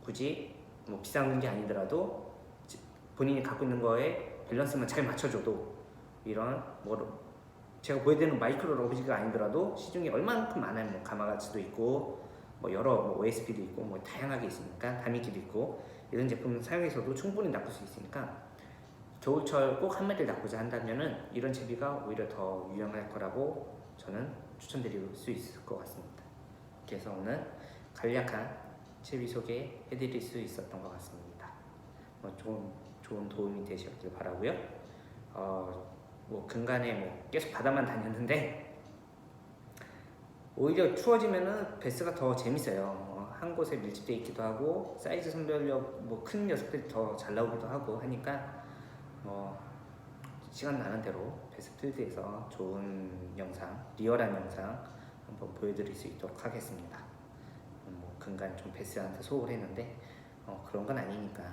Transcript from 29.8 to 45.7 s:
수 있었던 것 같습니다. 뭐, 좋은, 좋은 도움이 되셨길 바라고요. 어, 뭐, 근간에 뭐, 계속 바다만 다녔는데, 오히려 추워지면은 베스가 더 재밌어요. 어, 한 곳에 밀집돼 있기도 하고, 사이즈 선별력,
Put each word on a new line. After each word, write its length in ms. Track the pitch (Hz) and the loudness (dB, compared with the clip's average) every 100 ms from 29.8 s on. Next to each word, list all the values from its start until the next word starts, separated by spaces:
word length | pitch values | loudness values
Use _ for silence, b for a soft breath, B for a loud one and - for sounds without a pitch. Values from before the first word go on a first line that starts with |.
| - 127 127 123 | -8 -2 0 0
수 200 | - 120 | -2 -4
있었던 420 | 107 - - 95 | -4 -6 -6 -8
것 80 | 95 | -8
같습니다. 580 | 92 - 87 87 - - - - - B B B - | -10 -10 -12 -14 -12 -14 -14 -16 -18 B B B -12
뭐, 160 | 101 - | -10 -8
좋은, 360 | 110 107 98 - - - | -4 -4 -4 -10 -14 -16
좋은 260 | - 104 101 | -6 -4 -4
도움이 340 | 107 101 101 | 0 0 0
되셨길 480 | 98 92 90 - 92 | -4 -4 -6 -8 -8
바라고요. 400 | - 90 90 107 - - - B B B B - | -6 -4 0 2 0 -4 -10 B B B B -10
어, 540 | 98 95 95 92 92 92 - - - - | -4 -2 0 -2 -6 -8 -14 -16 -16 -8
뭐, 200 | 107 - | -6 -4
근간에 460 | 117 120 123 120 | -2 2 2 2
뭐, 340 | 107 92 - - | 0 -2 -6 -2
계속 200 | 151 - | 0 0
바다만 340 | - 135 139 127 | 2 4 6 4
다녔는데, 960 | 113 110 110 120 151 - - - - - - - - - - - - - B B B B B - - - - | 2 0 0 4 4 4 -2 -10 -14 -16 -18 -18 -20 -20 -18 -18 -18 -18 B B B B B -18 -18 -12 4
오히려 400 | 139 170 180 - | 6 8 8 8
추워지면은 840 | - 226 214 185 185 208 196 - | 8 8 8 6 4 2 -2 -2
베스가 360 | 127 120 170 170 | -2 0 0 4
더 200 | 131 120 | 4 4
재밌어요. 480 | 117 143 - 98 | 4 2 2 2
어, 460 | 98 95 95 98 101 | 0 -2 -4 -6 -6
한 220 | - 165 165 | -4 -2 2
곳에 220 | 160 131 | 2 2
밀집돼 360 | 104 101 - 113 | -2 -6 -2 -2
있기도 260 | - - | -2 -2
하고, 560 | 110 110 147 180 - - | 0 2 2 2 0 -4
사이즈 300 | - 175 165 | 0 0 0
선별력, 760 | 160 151 151 139 | -2 2 4 4